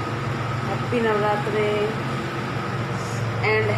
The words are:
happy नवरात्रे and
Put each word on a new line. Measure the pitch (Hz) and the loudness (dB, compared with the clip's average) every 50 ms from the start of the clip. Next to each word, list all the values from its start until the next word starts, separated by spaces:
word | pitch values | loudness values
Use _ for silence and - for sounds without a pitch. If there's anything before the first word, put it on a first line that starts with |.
| - - - - - - - - - - - - - | -2 -2 -4 -2 -2 -2 -2 -2 -2 -2 -2 -2 -2
happy | - - - - - 247 240 | -2 -2 -2 0 0 2 2
नवरात्रे | 226 220 214 208 208 208 208 208 208 214 208 214 208 208 208 208 208 220 214 - - - - - - - - - - - - - - - - - - - - - - - - - - - - - 202 208 | 4 4 4 4 4 2 2 2 0 0 0 2 2 2 2 2 0 0 0 -2 -2 -2 -2 -2 -2 -4 -4 -4 -4 -2 -4 -4 -4 -2 -2 -2 -2 -2 -2 -4 -4 -4 -2 -2 -2 -2 -2 0 2 2
and | 220 214 214 208 208 | 4 4 4 4 2